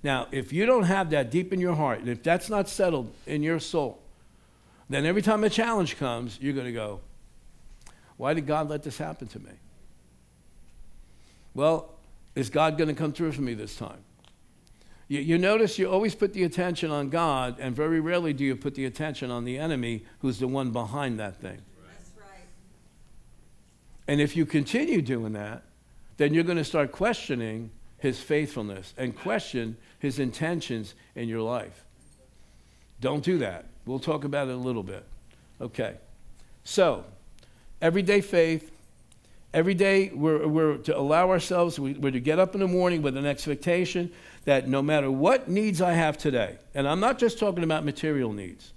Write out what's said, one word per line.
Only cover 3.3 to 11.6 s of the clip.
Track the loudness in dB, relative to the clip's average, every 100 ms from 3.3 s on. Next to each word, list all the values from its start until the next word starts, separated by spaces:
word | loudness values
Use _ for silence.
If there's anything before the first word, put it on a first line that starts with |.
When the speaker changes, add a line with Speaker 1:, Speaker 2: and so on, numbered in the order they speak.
| -4
Speaker 1:
your | 0 -2
soul, | -2 -2 -2 -6 -20 -20 -20 _ _ _ _ -20 -4
then | 0 2
every | 2
time | 4 4
a | 2
challenge | 2 0 2 0 -2
comes, | -4 -4 -6 -6
you're | -4
gonna | -4 -4
go, | -6 -6 -8 -14 -20 -20 -20 -20 -20 -20 -20 -20 -20 -20 -6
"Why | -2
did | -2 0
God | -2 -2
let | -6
this | -8 -10
happen | -10 -10 -14
to | -16
me? | -18 -20 -20 -20 -20 -20 _ -20 _ _ -20 -20 -20 -20 -18 -20 -20 -20 -20 -20 -14
Well, | 2